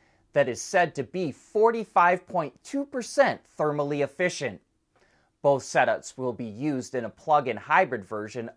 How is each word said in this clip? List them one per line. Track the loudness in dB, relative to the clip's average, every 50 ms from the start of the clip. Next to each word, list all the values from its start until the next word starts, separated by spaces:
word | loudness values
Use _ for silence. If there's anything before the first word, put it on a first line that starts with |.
| _ _ _ _ _ _
that | 0 0 0 0
is | -2 -6
said | -8 -2 2 2 2 2 0
to | -6
be | -8 -6 -6 -4 -4 -4
forty-five | -6 -10 _ _ 2 4 4 4 2 0 -6 0 _ 4 6 6 4 2 -2
point | -4 -4 -4 -4 -4 -8 _
two | _ -8 -6 -6 -6
percent | -6 -6 -8 -8 0 2 4 4 4 2 -2 -10 _ _ -2
thermally | -2 0 0 -2 -2 -2 -2 -2 -2
efficient. | -4 -2 -2 -2 -2 -2 -4 -6 -8 -8 -10 _ _ _ _ _ _ _ _ _ _ _ _ _ _ _ _
Both | 2 2 2 2 0
setups | 0 2 2 4 4 2 0 -4 -10 -10
will | -6 -6 -6
be | -4 -6 -8
used | -10 -8 -6 -4 -4 -4 -4 -6 -6 -6
in | -6 -6
a | -6
plug-in | -10 _ -2 2 2 2 2 0 -4
hybrid | -6 -2 2 4 4 4 2 -2 -6 -8
version | -8 -8 -8 -8 -8 -8 -10 -10 -8 -6